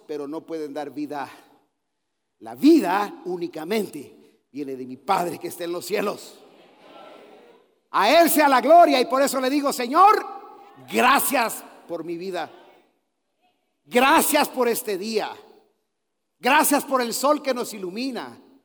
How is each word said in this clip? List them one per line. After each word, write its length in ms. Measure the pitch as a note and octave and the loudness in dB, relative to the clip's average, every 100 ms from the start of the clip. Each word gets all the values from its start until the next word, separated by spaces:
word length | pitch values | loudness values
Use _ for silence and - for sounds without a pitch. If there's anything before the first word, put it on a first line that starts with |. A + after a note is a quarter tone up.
| - | -12
pero 220 | D3 C#3+ | -10 -10
no 160 | D#3+ | -12
pueden 300 | - E3 D3+ | -12 -12 -10
dar 160 | C#3+ C#3+ | -10 -12
vida. 400 | C3 C#3+ C#3+ B2+ - _ _ _ _ _ _ _ _ _ _ | -10 -10 -10 -12 -16 _ _ _ _ _ _ _ _ _ _
La 140 | A2 | -20
vida 680 | A#2+ C4 E4 F#3 G3 G3+ - | 0 4 4 4 -2 -4 -8
únicamente 1160 | F3+ F3+ E3+ D#3+ D#3+ A3 F#3 D3 B2 - _ _ _ | -10 -8 -8 -10 -6 -4 -4 -10 -18 -20 _ _ _
viene 240 | C3 C3+ | -14 -10
de 100 | C3 | -10
mi 120 | B2+ B2+ | -12 -10
Padre 420 | - F#3 F3 - | -4 -2 -2 -8
que 100 | E3+ | -12
está 160 | - | -10
en 80 | E3+ | -10
los 140 | F3 E3+ | -8 -6
cielos. 520 | G#3 G3+ - - - - _ _ _ - - - - - - - _ _ _ _ | -4 -4 -6 -12 -20 -20 _ _ _ -20 -20 -20 -20 -20 -20 -20 _ _ _ _
A 280 | D#3 G#3 D#4+ | 0 4 6
Él 80 | D#4+ | 6
sea 200 | D4 C#4+ | 4 4
la 120 | B3+ | 4
gloria 400 | A#3+ E4+ D#4+ C4 | 8 8 8 6
y 40 | |
por 180 | A#3+ C4 | 2 0
eso 160 | C#4 C4 | 0 0
le 80 | B3+ | -2
digo, 240 | D4 C#4 | -2 -2
"Señor, 540 | - B3 D#4 G4+ G#4+ - - - - - - B2+ | -4 -2 4 6 4 0 -12 -20 -20 -20 -20 -6
gracias 720 | G#2+ - C4+ - C4 A3+ - - - - | 0 2 2 0 -2 -2 -6 -16 -20 -12
por 180 | E3 | -12
mi 120 | E3 E3+ | -10 -10
vida. 340 | F#3+ F3 C#3 - - _ _ _ _ _ _ _ _ _ _ _ | -8 -8 -10 -14 -20 _ _ _ _ _ _ _ _ _ _ _
Gracias 640 | _ A3 C4+ D#4 - D4 C4+ | _ 2 4 4 4 2 0
por 180 | B3+ A#3+ | 0 -2
este 320 | A3 - F#3 | -2 -4 -6
día. 320 | G#3+ G#3+ C#3 G#2+ - _ _ _ _ _ _ _ _ _ | -4 -4 -6 -8 -20 _ _ _ _ _ _ _ _ _
Gracias 460 | B3 D4 - C#4+ | 0 2 2 0
por 160 | - B3+ | 0 -2
el 140 | A#3+ | -2
sol 260 | - C4+ D4 | -2 0 0
que 140 | C#4 | -2
nos 180 | B3 A3 | -6 -6
ilumina". 680 | G#3+ F#3 G3+ C4+ A3 C3 A2+ _ _ | -10 -12 -8 -8 -8 -12 -16 _ _